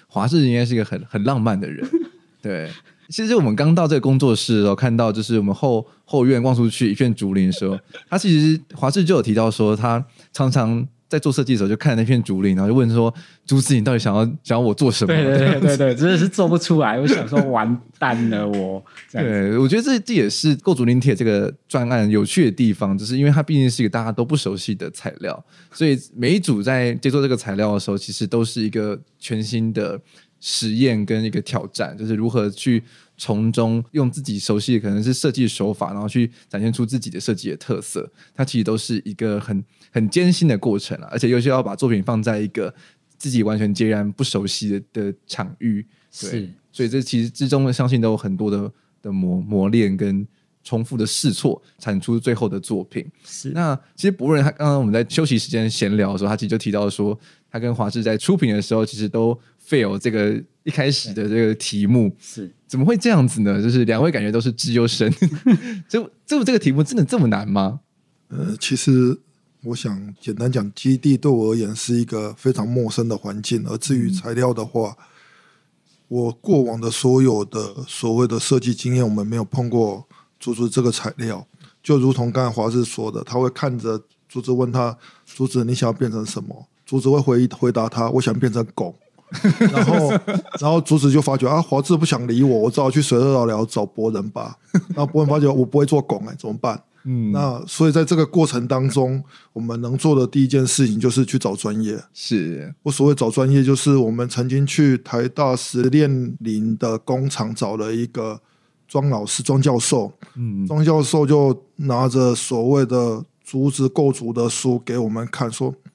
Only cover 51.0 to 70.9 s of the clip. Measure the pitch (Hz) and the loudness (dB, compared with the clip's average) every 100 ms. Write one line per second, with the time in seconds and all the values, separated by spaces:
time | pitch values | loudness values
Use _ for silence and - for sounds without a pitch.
51 | 107 - 139 95 135 - _ _ 110 98 | -4 -2 -2 0 -2 -2 _ _ -4 -4
52 | 101 117 127 113 107 95 - 101 92 - | -2 -2 0 -2 -2 -4 -6 -6 -6 -10
53 | 151 - - - 135 160 165 131 _ - | -12 -16 -18 -14 -8 -4 -2 -4 _ -4
54 | 196 190 131 151 143 - 151 143 113 110 | -2 0 0 2 2 0 0 2 2 0
55 | 120 - 156 117 - 117 110 - 101 107 | 0 0 0 0 -2 -2 -2 -2 0 0
56 | 98 98 101 107 104 110 107 104 104 - | 0 -2 -2 -2 -2 -4 -2 -2 -2 -2
57 | 104 107 _ _ _ 117 120 117 104 117 | -4 -4 _ _ _ -8 -4 -2 -4 -2
58 | 110 110 - 190 123 104 95 110 110 107 | -2 -2 0 2 2 0 0 0 0 -4
59 | 107 113 113 117 _ _ - 147 104 98 | -4 0 0 -2 _ _ -2 0 0 -2
60 | 123 110 104 110 - _ - 147 139 135 | -2 0 0 -2 -8 _ -6 -2 0 -2
61 | 113 101 104 110 110 107 - 101 101 123 | -4 -6 -2 0 0 0 -4 -2 2 4
62 | 104 - - 117 92 - - 131 156 226 | 2 -2 -12 -14 -16 -16 -8 0 2 2
63 | 240 190 123 - 101 101 113 123 117 113 | 2 4 4 2 0 2 2 2 2 2
64 | 156 143 104 113 120 117 - 117 117 - | 2 0 -2 0 -2 -4 -2 2 2 2
65 | 113 - 180 156 254 202 247 202 - 226 | 0 2 0 2 2 2 0 -12 -6 -4
66 | 214 - - 302 220 247 - 135 147 240 | -4 -12 -4 -2 2 2 2 0 0 0
67 | 139 247 120 101 104 98 98 135 - _ | 0 2 2 0 -2 -2 -2 -4 -12 _
68 | _ _ - 139 165 214 - 135 - 127 | _ _ -14 -8 -6 -6 -4 -2 2 4
69 | 123 - _ _ _ _ 117 120 113 98 | 4 0 _ _ _ _ -10 -8 -6 -8
70 | 101 98 - 101 120 123 101 - 131 | -12 -12 -10 -4 -2 -2 -4 -2 0